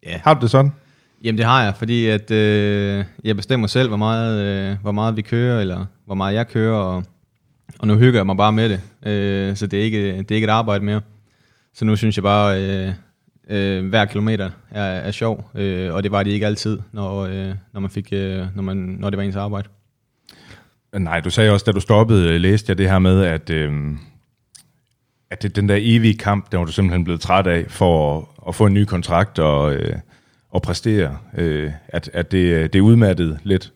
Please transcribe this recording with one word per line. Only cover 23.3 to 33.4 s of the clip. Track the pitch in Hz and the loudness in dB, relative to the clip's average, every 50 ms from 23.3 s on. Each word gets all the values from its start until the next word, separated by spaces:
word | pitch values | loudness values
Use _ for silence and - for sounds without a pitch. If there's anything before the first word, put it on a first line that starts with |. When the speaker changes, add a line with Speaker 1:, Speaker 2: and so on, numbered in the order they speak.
| 80 78 - - | 0 -4 -4 -4
Speaker 2:
øhm, | 82 78 76 76 73 73 73 73 76 76 - - _ _ _ _ _ _ _ _ _ - _ _ _ _ _ _ _ _ _ _ _ _ _ _ | -4 -2 -2 -2 -4 -4 -6 -6 -8 -10 -12 -18 _ _ _ _ _ _ _ _ _ -20 _ _ _ _ _ _ _ _ _ _ _ _ _ _
at | 98 - - | -14 -8 -8
det, | 104 85 | -4 -2
den | 104 101 101 | 0 2 2
der | 101 101 | 2 2
evige | 107 117 113 117 113 113 104 - | 4 4 4 6 6 4 2 2
kamp, | - 104 101 101 - _ | 0 0 0 0 -2 _
der | - 90 | -2 -2
var | 87 | -2
du | 82 | -2
simpelthen | 85 - 110 92 87 90 87 | 0 0 2 2 2 0 0
blevet | 82 85 82 | 0 -2 -4
træt | - - 92 98 95 90 | 0 2 2 2 4 2
af | 85 85 82 - | 0 0 -2 -6
for | - - 101 90 85 80 76 73 73 80 | -2 0 2 4 4 4 2 0 -2 -4
at, | 78 - _ - - - | -6 -12 _ -16 -12 -12
at | 87 | 0
få | - 110 | 2 2
en | 104 98 | 4 4
ny | 101 104 | 2 2
kontrakt | 101 - 87 85 - 87 87 101 107 - - | 0 -2 -6 -4 0 0 0 0 0 0 0
og, | 80 76 76 71 71 76 71 | 0 2 2 2 0 0 -2
øh, | 69 78 78 78 78 - _ _ _ _ _ _ _ _ _ | -2 -4 -6 -6 -8 -12 _ _ _ _ _ _ _ _ _
og | - - | -6 -6
præstere, | - - 87 - - 117 110 104 90 71 69 71 - - - - | -4 -4 -8 -4 -2 0 0 0 0 -2 -4 -10 -14 -14 -8 -4
øh, | 87 82 76 76 76 76 73 76 _ - | -4 -2 -2 -4 -4 -6 -8 -12 _ -8
at, | - 85 - - - | -8 -8 -8 -6 -6
at | 87 85 - | -6 -6 -2
det, | - 92 | 0 2
øh, | 90 87 85 80 80 78 - | 2 2 2 2 0 2 2
det | 95 | 4
udmattede | 98 107 117 117 113 98 92 82 90 80 78 76 | 6 8 8 8 6 4 4 2 0 -4 -4 -6